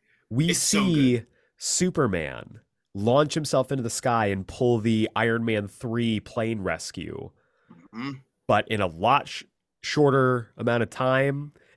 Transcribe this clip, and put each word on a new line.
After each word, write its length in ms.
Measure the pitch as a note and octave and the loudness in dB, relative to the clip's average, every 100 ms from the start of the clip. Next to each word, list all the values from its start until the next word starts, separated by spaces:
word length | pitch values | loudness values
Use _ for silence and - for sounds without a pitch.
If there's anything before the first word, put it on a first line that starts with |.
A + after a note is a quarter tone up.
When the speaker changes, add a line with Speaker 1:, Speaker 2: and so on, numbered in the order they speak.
| _ _ - | _ _ -6
Speaker 1:
We 200 | A#2 E3 | 0 0
Speaker 2:
It's 100 | E3 | 2
so 180 | - G3+ | 0 2
Speaker 1:
see 280 | G3 D#3+ C3 A#2+ | 2 4 4 2
Speaker 2:
good. 80 | - _ _ _ | -2 _ _ _
Speaker 1:
Superman 1040 | - - F#3 - B2+ F2+ D2+ A#1+ - - _ _ _ | -4 0 0 2 0 0 -4 -8 -14 -20 _ _ _
launch 400 | G2 G#2+ C3+ D3+ | -2 2 4 4
himself 380 | E3 D3 C#3 B2+ | 0 0 0 0
into 100 | C#3 | -2
the 80 | A#2 | -4
sky 360 | - C3 A#2 G#2 | -4 0 2 2
and 200 | G2 F#2+ | -2 -4
pull 320 | - B2 A#2+ | 0 2 4
the 320 | A2 A2 G#2+ G#2 | 2 2 2 0
Iron 280 | A#2 A#2 | 0 0
Man 220 | A2+ G#2+ G2+ | 0 -2 -4
three 540 | - A#2+ A#2 A#2 G#2+ | -8 -6 -2 -2 -2
plane 400 | - - A2+ A2+ | -4 -4 -4 -4
rescue, 680 | F2+ E2 - - D#2 - - - _ _ _ | -4 -4 -6 -10 -10 -10 -14 -18 _ _ _
Speaker 2:
Mm-hmm. 440 | - - A2 C3+ C3+ - _ - | -20 -18 -10 -10 -10 -16 _ -2
Speaker 1:
but 220 | G#2+ G#2+ | 0 0
in 120 | G#2+ | -2
a 60 | F#2+ | -4
lot 400 | D#2+ G#2+ C#3 - | 0 2 2 0
sh-, 160 | - - _ _ _ | -12 -16 _ _ _
shorter 680 | - - D3 C3+ B2+ B2+ A2+ - | -4 2 4 4 4 0 -4 -6
amount 280 | A#2 A#2 | -2 0
of 40 | A2 | 0
time 600 | - C3 C3 C#3 C#3 D3 - _ | -2 0 2 0 -2 -8 -16 _